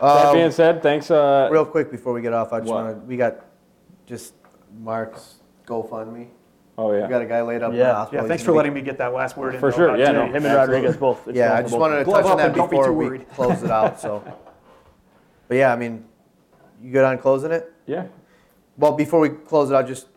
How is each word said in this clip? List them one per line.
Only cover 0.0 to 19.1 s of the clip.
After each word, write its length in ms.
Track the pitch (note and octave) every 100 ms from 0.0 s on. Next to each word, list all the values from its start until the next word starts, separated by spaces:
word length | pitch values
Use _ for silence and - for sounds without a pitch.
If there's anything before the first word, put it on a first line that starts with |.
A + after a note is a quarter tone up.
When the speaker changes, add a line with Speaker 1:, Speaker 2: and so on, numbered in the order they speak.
Speaker 1:
That 260 | C#3 D3 C#3+
Speaker 2:
Um, 60 | D#3
Speaker 1:
being 140 | E3
said, 300 | - E3 E3
thanks, 280 | D#3 D3 C#3+
uh, 380 | D#3 C#3+ C#3 C3+
Speaker 2:
real 140 | D#3 D3+
quick 240 | D#3+ D3+
before 220 | B2 C3
we 100 | A#2+
get 100 | A#2
off, 200 | A#2 A2+
I 80 | A#2
just 100 | A2+
Speaker 1:
What? 120 | A2+
Speaker 2:
wanna, 140 | A2+ G#2+ G#2
we 100 | B2
got 240 | A#2 - - _ _ _ _ _ -
just 280 | A#2 - _ _ _ _ G#2+
Mark's 540 | A2 A2+ G#2+ - - _ _ _ -
GoFundMe. 640 | A#2 - A2+ A2+ A#2 A#2+ _ _ _ _ -
Speaker 1:
Oh, 140 | A2
yeah. 100 | G#2
Speaker 2:
We 60 | G#2+
got 120 | B2
a 60 | A2+
guy 160 | A#2
laid 200 | A#2 A#2
up 100 | A#2
in 60 | A#2+
Speaker 3:
Yeah. 100 | B2+
Speaker 2:
the 60 | G#2+
hospital. 200 | A2 C#3
Speaker 4:
Yeah, 40 |
Speaker 2:
He's 60 | A2+
Speaker 4:
thanks 140 | E3+
Speaker 2:
gonna 20 | -
Speaker 4:
for 60 |
Speaker 2:
be 40 | D#3
Speaker 4:
letting 160 | D3
me 60 | C#3+
get 160 | C3+ C3+
that 140 | B2
last 240 | B2+ C3 -
word 180 | C3
in, 60 | B2+
Speaker 1:
For 100 | C#3
Speaker 4:
though, 60 | C#3
Speaker 1:
sure, 100 | E3+
Speaker 4:
about 100 | A#2
Speaker 1:
yeah, 80 | C#3
Speaker 4:
Jimmy. 120 | A#2
Speaker 1:
no. 60 | A#2
Speaker 3:
Him 100 | C#3
and 100 | D3
Speaker 1:
Absolutely. 280 | C#3+ C3
Speaker 3:
Rodriguez 220 | B2+ A#2+ -
both. 320 | C3 A#2+ -
It's 80 | B2
Speaker 2:
Yeah, 80 |
I 40 | A#2
Speaker 3:
going 140 | A2+
Speaker 2:
just 100 | B2
Speaker 3:
for 60 | A#2+
Speaker 2:
wanted 180 | D#3+ D3
to 60 |
Speaker 3:
both. 100 | C#3
Speaker 4:
Glove 80 | G3+
Speaker 2:
touch 40 | F#3+
on 60 |
Speaker 4:
up 60 | E3+
Speaker 2:
that 80 | C#3+
Speaker 4:
and 80 |
don't 160 | D3 F3+
be 60 | C#3
Speaker 2:
before 100 | C3
Speaker 4:
too 60 |
Speaker 2:
we 120 | D#3 B2+
Speaker 4:
worried. 220 | C3 -
Speaker 2:
close 280 | - B2 A#2
it 60 | A2+
out. 300 | A2 A2 -
So, 220 | G#2+ G#2
Speaker 4:
<laughs> 1200 | F#2+ - - _ _ _ _ _ _ _ _ _ -
Speaker 2:
but 80 | B2
yeah, 160 | C3+
I 40 | A#2+
mean, 280 | A#2+ A2+ - _ _ _ _ _ _ _
you 120 | B2
good 120 | C3
on 140 | C3+ B2+
closing 320 | C3+ C3+ D#3
it? 220 | E3 E3 - -
Speaker 1:
Yeah. 180 | D#3 F3+ - _ _ _ _ _ -
Speaker 2:
Well, 160 | D3+
before 260 | D3 D3